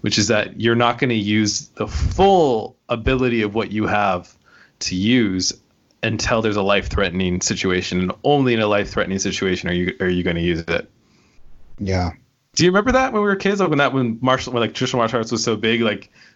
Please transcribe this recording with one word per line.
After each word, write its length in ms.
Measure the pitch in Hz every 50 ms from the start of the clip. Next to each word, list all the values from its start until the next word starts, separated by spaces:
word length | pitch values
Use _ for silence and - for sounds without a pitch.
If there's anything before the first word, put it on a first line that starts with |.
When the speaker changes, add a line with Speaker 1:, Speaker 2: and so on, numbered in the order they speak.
| -
Speaker 1:
which 160 | 107 - -
is 100 | 101 95
that 320 | 113 107 - - - 104
you're 160 | 104 117 117
not 220 | 117 120 120 120 120
gonna 160 | 147 123 117
use 540 | 110 101 104 107 110 107 101 - - - - _
the 120 | - 110 -
full 880 | - - - - - - 190 196 196 180 160 139 120 110 107 - - _ _ -
ability 520 | 120 113 107 135 131 127 127 123 117 113 107
of 120 | 104 101
what 180 | 113 104 - 98
you 140 | 107 104
have 460 | 87 104 104 101 98 92 87 80 - _ _ _ _ _ - - _ _ -
to 140 | - - 92
use 580 | 90 98 110 123 127 113 98 92 92 90 87 87 - _ _ _ _ _ _ _ _ -
until 400 | 113 110 104 - - 123 113 110
there's 140 | 110 101
a 60 | 104 95
life-threatening 800 | 98 101 98 95 - - - 98 90 85 92 95 90 90 87
situation, 600 | - - 104 90 - 95 90 90 85 - 90 90
and 120 | 92 90 - - -
only 320 | 139 147 143 131 127 117
in 60 | 110
a 60 | 107
life-threatening 520 | 104 104 104 101 101 - 107 92 87 95 98
situation 500 | - 101 90 - 98 95 92 90 - 87
are 40 | 87
you, 220 | 90 90 90 - -
are 100 | 92 92
you 120 | 90 90 87
gonna 180 | 92 85 85
use 200 | 85 87 85 80
it. 280 | 82 - 82 - - - _ _ _ _ _ _ _ _ _ - - - - - - - - -
Speaker 2:
Yeah. 320 | 104 95 95 92 87 85 - - _ _ _ _ _ _ _
Speaker 1:
Do 100 | - 160
you 60 | 180
remember 220 | 185 202 214 254 240
that 220 | 262 262 262 240
when 80 | 214 208
we 60 | 202
were 60 | 196
kids, 260 | 196 - 196 208 196
like, 100 | 185 170
when 80 | 156 139
that, 160 | 143 127 127
when 240 | 135 127 117 113 113
martial, 320 | 127 127 131 127 - - 123
when, 80 | 120
like, 140 | 117 110 -
traditional 260 | - 131 123 - 123
martial 180 | 117 113 131 120
arts 140 | 113 117 120
was 100 | 110 -
so 140 | 120 110
big, 240 | 101 107 110 117 113
like, 300 | 117 110 104 95 - - _ - - - _